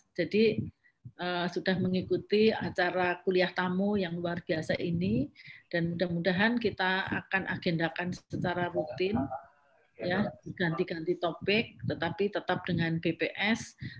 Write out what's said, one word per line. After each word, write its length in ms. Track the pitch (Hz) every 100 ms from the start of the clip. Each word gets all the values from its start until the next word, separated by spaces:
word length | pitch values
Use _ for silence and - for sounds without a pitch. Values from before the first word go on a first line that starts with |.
| _ -
Jadi, 560 | 170 208 220 - 104 - _ _ - -
eh, 240 | 180 175 175
sudah 220 | 175 165 190
mengikuti 720 | 185 185 180 180 - 208 220
acara 720 | 208 180 170 180 175 180 175
kuliah 320 | - 180 175
tamu 440 | 180 180 180 202 208
yang 200 | 175 170
luar 240 | 175 175
biasa 320 | - 160 156 -
ini, 520 | 175 170 185 233 285 - - - _
dan 240 | 170 170
mudah-mudahan 640 | 170 180 170 175 180 220 240
kita 480 | 220 - 185 185 - 190 -
akan 180 | 190 -
agendakan 680 | 190 - 165 165 - 180 180
secara 560 | _ - 180 180 175
rutin, 480 | 165 151 - 185 226 285 - - _ _ _ _ -
ya, 320 | 180 185 208 - 165
ganti-ganti 640 | 151 175 160 180 170 160 170
topik, 640 | 175 156 - 208 233 - -
tetapi 400 | 151 170 - 202
tetap 320 | 180 - 180 -
dengan 320 | 170 165 165
B 160 | 170 165
P 160 | 160
S, 400 | - 196 220 - - -